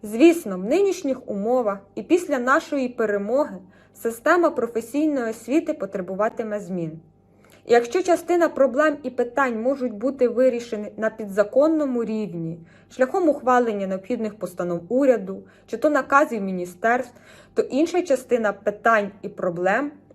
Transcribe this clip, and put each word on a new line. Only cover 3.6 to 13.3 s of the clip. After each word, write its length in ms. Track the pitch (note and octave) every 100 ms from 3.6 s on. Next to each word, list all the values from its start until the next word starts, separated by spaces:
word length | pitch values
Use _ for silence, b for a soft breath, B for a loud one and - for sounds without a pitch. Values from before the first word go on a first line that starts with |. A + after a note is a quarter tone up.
| b b b
система 560 | - A#3 A3+ D4 F4 E4
професійної 800 | B3 A#3 A3+ A3+ C#4+ D#4 C#4 A#3
освіти 440 | A3 - D4 -
потребуватиме 880 | - G3 G3 F3+ F#3+ A3 A#3 A3 G#3
змін. 400 | F3 F#3 D#3+ D#3+ _ _ _ b b b -
І 60 |
якщо 300 | A#3+ A#3+ F#4
частина 460 | F4 E4 - F4 D#4+
проблем 480 | - C4+ A#3+ D4+ D4
і 80 | C4
питань 520 | B3 A#3+ A#3+ C4+ A3
можуть 300 | A#3+ C4+ B3+
бути 360 | G#3 B3 C4+ B3
вирішені 640 | G#3+ B3+ A#3+ A#3 G#3+ G#3 -
на 140 | A3
підзаконному 960 | A3 G#3 G3 G#3 C4 D4+ D#4+ C#4+ B3
рівні, 540 | G#3+ A3 G#3 E3+ E3 E3 B B B
шляхом 380 | - B3+ F#4+
ухвалення 580 | E4+